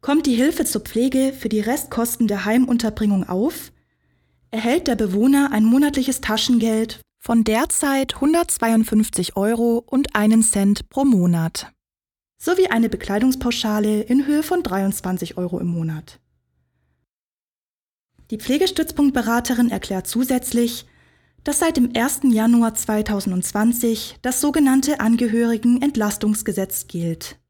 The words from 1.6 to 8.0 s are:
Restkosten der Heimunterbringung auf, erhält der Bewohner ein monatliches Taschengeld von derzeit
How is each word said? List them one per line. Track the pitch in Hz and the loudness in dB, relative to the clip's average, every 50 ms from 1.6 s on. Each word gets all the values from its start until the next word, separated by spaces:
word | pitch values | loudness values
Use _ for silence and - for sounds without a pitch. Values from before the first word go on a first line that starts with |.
Restkosten | 208 220 254 294 - - - 233 233 233 - - 240 208 | -2 -2 -4 -4 -6 -6 -4 -4 -2 -4 -2 -2 0 0
der | 202 196 185 | 0 -2 -2
Heimunterbringung | 208 220 247 254 254 240 233 233 220 214 - 220 208 202 190 180 - | 0 2 2 2 2 0 0 0 -2 -2 0 0 2 2 0 0 -2
auf, | 180 185 220 311 330 - - - _ _ _ _ _ _ _ _ _ _ _ _ _ _ _ _ | -2 -2 -2 -2 -2 -6 -16 -18 _ _ _ _ _ _ _ _ _ _ _ _ _ _ _ _
erhält | - 226 220 233 254 349 339 | -8 -4 -2 0 0 0 0
der | 285 247 | -2 -2
Bewohner | 202 220 202 185 202 220 262 277 277 285 277 | 0 -2 -2 0 2 2 4 4 4 2 2
ein | 277 214 220 | 2 2 4
monatliches | 220 240 269 294 294 285 269 254 277 247 - | 4 4 4 4 2 2 0 -2 -2 -2 -4
Taschengeld | - - 214 226 - - 247 233 226 226 220 220 226 226 - - _ _ _ _ | -2 -4 -2 -2 0 2 2 2 2 2 0 0 -2 -4 -6 -16 _ _ _ _
von | - - 240 233 220 | -4 0 2 2 2
derzeit | 220 214 226 285 - - - - 285 277 269 | 2 2 0 0 0 -2 -2 0 0 0 0